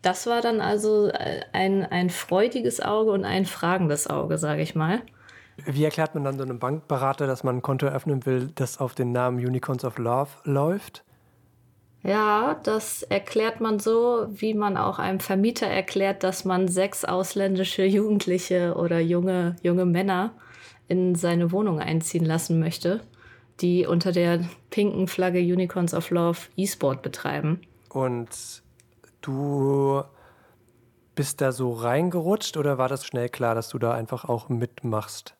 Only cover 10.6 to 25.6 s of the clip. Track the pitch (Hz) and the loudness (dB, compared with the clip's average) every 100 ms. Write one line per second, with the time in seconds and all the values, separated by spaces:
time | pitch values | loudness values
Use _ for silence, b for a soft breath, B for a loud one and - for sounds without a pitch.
10.6 | 151 202 - - _ b b b b _ | 2 -2 -8 -20 _ b b b b _
11.6 | _ _ _ _ 196 208 214 208 254 - | _ _ _ _ -2 0 2 2 0 -2
12.6 | - 214 214 - - 202 196 220 220 220 | -2 -2 -4 -10 -2 -4 0 0 0 0
13.6 | 226 214 220 226 240 233 220 202 220 214 | 0 0 2 2 4 2 -2 -4 -2 0
14.6 | 208 190 - 190 185 190 - 190 214 240 | 0 0 -2 -2 -2 -2 0 2 2 2
15.6 | 202 190 190 196 196 196 185 185 190 185 | -2 -2 -2 0 0 0 -2 -2 0 2
16.6 | 190 180 196 - - 180 185 196 196 190 | 2 2 0 -2 -2 -2 -2 0 0 0
17.6 | 190 - 190 202 214 202 185 180 - 180 | 0 2 4 4 4 2 2 -2 2 2
18.6 | 175 - 165 170 165 175 185 180 175 170 | 2 0 2 2 2 2 2 2 0 0
19.6 | 175 175 180 170 196 180 214 - B B | 2 4 4 4 2 0 -2 -6 B B
20.6 | B B _ 180 185 175 175 170 170 180 | B B _ 2 2 2 2 2 2 2
21.6 | 214 156 - 160 160 170 160 160 - 165 | 0 0 0 -2 0 0 2 0 2 2
22.6 | 160 - 170 214 - B B B B - | 2 0 -2 -2 -6 B B B B -2
23.6 | 180 180 - 170 185 175 175 170 175 - | 2 2 4 2 2 2 2 2 -2 -10
24.6 | _ - 202 - 185 - 185 180 175 180 | _ 0 0 2 -2 0 0 2 2 2